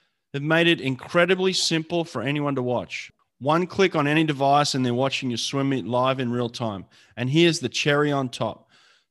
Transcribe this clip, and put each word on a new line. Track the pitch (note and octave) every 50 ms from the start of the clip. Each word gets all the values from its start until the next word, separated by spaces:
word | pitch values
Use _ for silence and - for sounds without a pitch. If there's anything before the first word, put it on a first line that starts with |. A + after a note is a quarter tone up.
| _ _ _ _ _ _ -
They've | C#3
made | C#3+ D#3 D#3+ E3 E3+
it | E3+ E3+ C#3
incredibly | - C3+ C3 B2 - - - F3 F3 F3+ F#3+ F#3 F#3 F#3+ F3+
simple | - - - E3 D#3+ D#3+ - F3 E3+ D#3+
for | - - A#2
anyone | G#2+ C3+ C#3+ D3 D3 C#3+ C#3
to | C3
watch. | B2 B2 B2 A2+ F2+ - - - - - _ _ _ _ _ _
One | B2 C#3 D#3 E3+ F#3
click | E3+ - - G3 F3+ -
on | D#3+ C#3+
any | C#3+ D3+ D#3+ D#3+
device | D3+ D3 C3 C#3 C#3 C#3 D3 D3 - -
and | C3+ B2+
they're | B2 A#2+
watching | B2 C3+ C3+ - - - B2+
your | A#2
swim | A2 - - - C#3 C#3 C#3
meet | C3+ B2+ -
live | A2 B2 B2 B2+ C3 C3+ C3
in | C3 A#2+
real | A#2+ B2 A#2+ A#2
time. | A#2+ - B2 A2 G2+ F#2+ F2 - _ - _ _ _
And | A2 A#2+ B2+
here's | C#3+ E3 E3+ E3+ D#3+ -
the | B2+ A#2+
cherry | - - - D3+ C#3+ C#3+ D3+ D3
on | C#3+ C#3 C3
top. | B2 - - A#2 G#2+ - - _ _ _ _ _ _ _ _ _ _